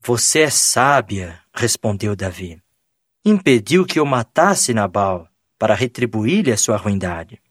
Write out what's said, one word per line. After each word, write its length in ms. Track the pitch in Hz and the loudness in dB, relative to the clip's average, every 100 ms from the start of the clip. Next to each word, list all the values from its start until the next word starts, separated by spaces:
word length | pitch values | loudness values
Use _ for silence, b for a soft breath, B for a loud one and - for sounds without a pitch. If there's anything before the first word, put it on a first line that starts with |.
"Você 400 | - 120 - 156 | 0 0 2 2
é 100 | 151 | 2
sábia", 920 | - - - 131 143 104 98 90 85 _ | 2 0 2 2 2 0 -8 -10 -14 _
respondeu 640 | - 120 - 113 101 104 101 | -4 -2 -2 -4 -4 -4 -4
Davi. 460 | 95 90 92 82 _ _ _ _ _ _ | -6 -8 -14 -16 _ _ _ _ _ _
"Impediu 600 | 214 208 185 123 104 165 | 0 2 4 2 4 0
que 140 | 185 - | 2 0
eu 80 | 143 | 0
matasse 680 | 127 117 - 175 190 - | 0 -2 2 2 2 0
Nabal 560 | 113 104 98 101 92 82 _ _ _ | 0 0 0 -2 -2 -8 _ _ _
para 160 | 110 | 0
retribuir-lhe 800 | 104 123 - 120 110 107 196 165 | 2 0 -2 -4 -2 0 0 0
a 40 | 107 | 0
sua 200 | - 107 | 0 -2
ruindade. 680 | 104 98 92 85 78 - _ | -2 -2 -4 -8 -12 -18 _